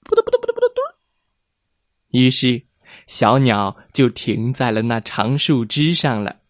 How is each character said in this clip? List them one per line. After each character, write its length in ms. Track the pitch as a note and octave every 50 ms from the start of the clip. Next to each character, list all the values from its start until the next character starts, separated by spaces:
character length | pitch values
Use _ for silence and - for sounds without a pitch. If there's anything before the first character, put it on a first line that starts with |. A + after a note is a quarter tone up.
| _
扑 100 | - -
嘟 80 | G#4+
扑 80 | A4+ -
嘟 80 | - B4
扑 80 | B4
嘟 60 | -
扑 80 | A#4+ -
嘟 60 | B4 A#4+
嘟。 120 | B4 - C5 D#5+ F5+ _ _ _ _ _ _ _ _ _ _ _ _ _ _ _ _ _ _ _ _ _ _ _
于 200 | - B2 B2+ B2+
是， 320 | B2+ - - B2+ B2 A#2 - _ _ _ _ _ - - _
小 320 | _ - - - G#2+ A2+ C3+
鸟 380 | C#3 B2+ A2+ G2+ G2+ G2 - - - _
就 160 | _ - C3+ A#2+
停 420 | A#2 - - - G#2+ A2 A2 A#2+
在 180 | B2+ - C3 B2
了 120 | A2+ A2
那 180 | A2 A#2 A#2 A2+
长 380 | G#2+ - - - A2 A2 C3 C#3+
树 260 | - - D#3 B2+ A#2
枝 300 | G#2+ - D3 D3+ D#3 E3+
上 280 | E3 - D3+ B2 G#2+
了。 140 | G#2 G2 - _ _